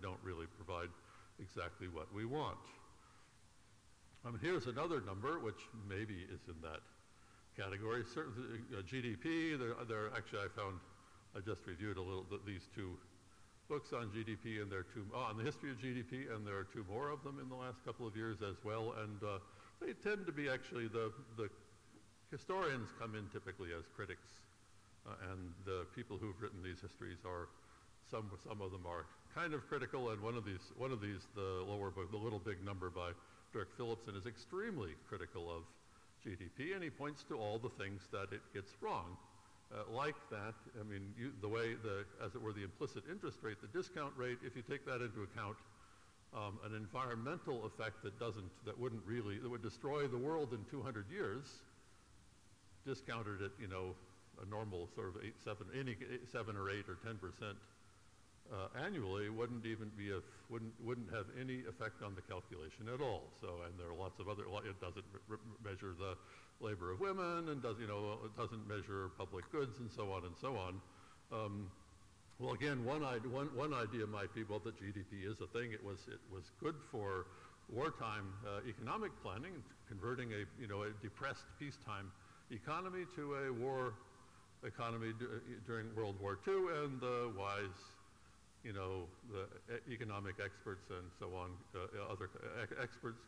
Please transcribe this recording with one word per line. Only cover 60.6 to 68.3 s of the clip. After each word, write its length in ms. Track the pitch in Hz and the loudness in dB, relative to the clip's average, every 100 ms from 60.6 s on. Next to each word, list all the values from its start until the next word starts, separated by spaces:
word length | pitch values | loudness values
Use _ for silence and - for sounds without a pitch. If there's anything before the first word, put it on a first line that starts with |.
| 113 113 | -2 -2
wouldn't 320 | 117 123 104 | 0 0 2
have 140 | 110 98 123 | 0 0 -2
any 200 | 131 127 - | -2 -2 -2
effect 360 | - 110 - 104 | -2 -2 0 -2
on 80 | |
the 80 | 92 | -2
calculation 640 | - 92 - 87 78 - 110 | -2 -4 -4 -6 -6 -4 0
at 80 | 127 | 4
all. 220 | 135 92 - - | 4 4 0 -6
So, 240 | 95 87 87 | -2 -2 -2
and 80 | 90 | -2
there 100 | 85 | -2
are 80 | 85 | 0
lots 220 | 95 - | -2 0
of 100 | 95 | 0
other, 140 | 101 | 0
it 360 | 98 101 104 95 | 0 0 -2 -2
doesn't 240 | 90 98 95 98 104 | -2 -2 -6 -8 -6
re-, 100 | 104 | -6
re-, 300 | 113 104 101 | -6 -6 -4
measure 240 | 92 98 85 | -2 -2 -2
the 160 | 95 90 - - - - | -2 -2 -6 -16 -16 -2
labor 300 | 110 101 90 | 0 2 2
of 80 | 95 | 4
women, 500 | 196 190 175 170 165 | 4 4 4 4 4
and 120 | 143 | 2
does, 160 | 120 110 | 2 2
you 60 | 107 | 2
know, 320 | 104 104 113 | 2 2 2
it 140 | 113 | 0